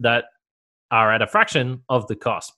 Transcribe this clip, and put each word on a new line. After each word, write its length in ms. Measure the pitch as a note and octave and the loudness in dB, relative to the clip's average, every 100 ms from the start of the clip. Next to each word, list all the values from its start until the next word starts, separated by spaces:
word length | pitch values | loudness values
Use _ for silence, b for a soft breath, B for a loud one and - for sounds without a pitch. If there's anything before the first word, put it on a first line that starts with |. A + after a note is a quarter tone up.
that 260 | A#2+ A#2+ - _ _ _ _ _ _ | 0 0 -2 _ _ _ _ _ _
are 240 | A2+ A2 | 2 2
at 80 | A2+ | 2
a 40 | C3+ | 0
fraction 560 | G#3+ A3 D#3 B2 B2+ - | 0 0 0 -4 -6 -4
of 180 | B2+ G#2 | -2 -2
the 80 | G#2 | -6
cost. 360 | - E2+ - | -4 -6 -8